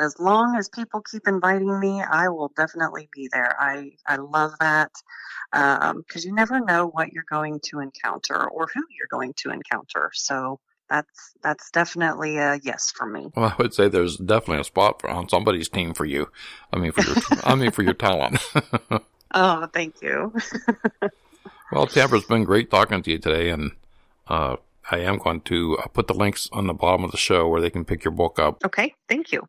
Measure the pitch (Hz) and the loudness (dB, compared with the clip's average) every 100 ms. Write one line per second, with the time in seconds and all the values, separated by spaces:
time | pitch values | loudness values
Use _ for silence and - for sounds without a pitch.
0 | 147 143 180 214 240 240 196 - 226 214 | -4 0 4 4 4 0 -4 -8 -8 -8
1 | - 214 208 196 180 196 196 196 196 196 | -10 -6 -2 0 2 2 0 0 -2 -2
2 | 190 156 180 165 143 151 156 165 160 160 | -2 0 0 -2 -4 -2 -4 -2 -4 -4
3 | 151 139 131 127 120 - 139 143 143 - | -12 -14 -6 -2 0 0 -2 -4 -10 -10
4 | - 139 143 151 156 156 160 156 151 - | -4 -4 -2 0 0 0 2 2 2 -4
5 | - - - - - 151 139 139 76 - | -20 -20 -16 -16 -4 0 2 2 0 -2
6 | - 175 175 208 226 254 214 170 170 160 | -8 -10 -2 0 2 0 2 2 0 -2
7 | 160 160 156 151 151 151 - 151 135 - | -6 -8 -6 -4 -4 -6 -10 -10 -10 -6
8 | 113 - - - - - 165 254 320 - | -6 -6 -4 -2 -2 -4 -6 -6 -8 -10
9 | - 127 127 - 135 - - 113 - - | -8 -6 -6 -8 -8 -8 -6 -6 -6 -6
10 | 73 - - 139 131 135 _ _ - 147 | -4 -4 -6 -4 -6 -8 _ _ -4 -4
11 | - - - _ 151 151 - 170 170 175 | -4 -12 -20 _ -4 -4 -4 -2 -2 0
12 | 165 151 156 151 143 143 135 117 - - | -2 -2 -4 -2 0 -2 -4 -6 -6 -6
13 | 117 101 69 - 113 - 120 - 101 92 | -8 -8 -8 0 0 2 0 4 4 4
14 | 87 - 92 110 - 78 73 - 101 - | 2 0 2 2 2 -2 0 4 4 2
15 | - 87 90 90 110 90 82 98 85 82 | -4 -6 0 2 4 2 0 -4 -4 -4
16 | 76 71 - - - - - - 85 80 | -2 -2 -4 -8 -18 -18 -6 -2 0 0
17 | - - - - - 131 120 - 95 90 | 0 0 0 0 2 2 2 2 0 2
18 | 104 87 67 - - 151 - 120 - 110 | 2 2 0 -2 -2 -2 0 -2 0 -4
19 | - _ - 190 185 165 160 170 160 - | -4 _ -2 4 4 2 -2 -4 -6 -6
20 | 143 139 208 226 - 233 - - 233 - | -4 -2 -2 -4 -6 -4 -2 -2 -4 -4
21 | 202 - _ _ - - - - - 143 | -6 -6 _ _ -20 -20 -4 0 2 4
22 | 135 113 - 113 92 104 117 95 113 98 | 4 4 4 2 4 4 6 4 4 2
23 | 82 80 78 80 85 78 73 - - _ | 0 0 2 2 2 0 -4 -8 -16 _
24 | _ _ - 78 69 64 _ _ - 87 | _ _ -4 -2 -2 -4 _ _ -4 -2
25 | 90 98 87 85 - 87 82 80 - - | 0 0 0 -2 -2 0 0 -2 -2 -2
26 | - - 104 - - 101 95 82 87 90 | 0 2 0 0 -6 -4 -2 0 2 2
27 | 90 - - 90 82 82 85 87 82 85 | 0 -2 2 4 4 4 2 -2 -4 -2
28 | 82 82 85 - 76 - - - 269 - | -2 0 0 2 0 0 -2 -2 -2 -4
29 | - 262 330 - | -4 -4 -2 -6